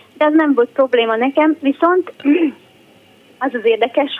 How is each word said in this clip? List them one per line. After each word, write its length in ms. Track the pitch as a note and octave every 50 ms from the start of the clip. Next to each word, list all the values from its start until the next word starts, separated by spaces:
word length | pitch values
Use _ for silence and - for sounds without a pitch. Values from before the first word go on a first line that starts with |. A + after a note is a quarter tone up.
| - _ -
De 80 | - D4+
ez 80 | D4+ D4+
nem 200 | D#4+ D#4 D4 C#4
volt 140 | A#3 A#3+ B3
probléma 480 | - - C4+ C4 B3 A#3+ A#3 A3+ A3
nekem, 400 | A3+ A#3+ C4+ C#4 D#4 D4+ D#4 D#4 D#4
viszont 520 | - C4+ C#4 - - E4+ F4+ F#4 F4 - - - - C#4 D4 F4+ E4+ C#4+ A3+ - _ _ _
<clears throat> 720 | _ _ _ _ _ _ _ _ _ _ _ _ - B3
az 40 | C4+ -
az 100 | A#3+ G3+
érdekes, 460 | A#3 A3+ A3 A3+ A#3 - D4+ C#4+ C#4 - -